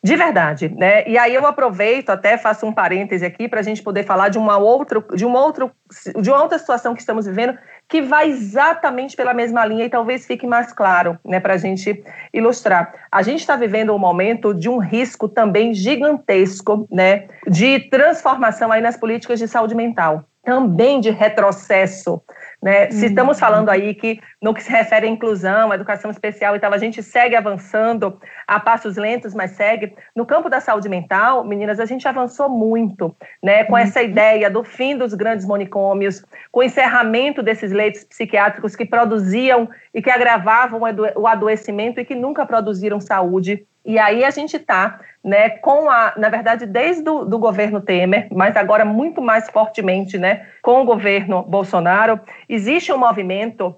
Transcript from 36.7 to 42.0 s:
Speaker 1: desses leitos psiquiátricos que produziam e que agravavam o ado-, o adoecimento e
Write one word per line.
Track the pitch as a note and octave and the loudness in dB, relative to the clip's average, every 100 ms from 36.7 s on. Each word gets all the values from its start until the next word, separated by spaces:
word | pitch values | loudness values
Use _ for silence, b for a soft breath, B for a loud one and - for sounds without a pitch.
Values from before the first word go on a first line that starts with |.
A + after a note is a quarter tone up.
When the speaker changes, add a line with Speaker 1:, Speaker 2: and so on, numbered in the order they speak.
| - B3+ B3 A3+ A#3 C#4 C#4+ | 2 2 2 2 0 -2 -2
Speaker 1:
desses | G#3+ A3 G#3 | -4 -4 -2
leitos | G3 G#3+ G#3 | 0 -2 -4
psiquiátricos | _ - A3+ G#3+ G3+ G3+ G#3+ - | _ -10 -2 2 2 0 -10 -8
que | A#3 | -2
produziam | A#3 A#3 A3 F#3+ G#3 C4 B3 A3+ B B | 0 2 0 -2 0 2 2 2 B B
e | A3 | -6
que | C4 | -2
agravavam | B3 A#3+ A3+ F#3 A3+ B3+ A3+ | 2 2 2 2 2 2 -2
o | A3+ | -4
ado-, | G#3 G#3+ - | -2 -4 0
o | A3+ | 0
adoecimento | A3 G#3+ G#3+ G#3+ G3+ A3+ | 2 0 -2 -4 -6 -6
e | A#3 | -6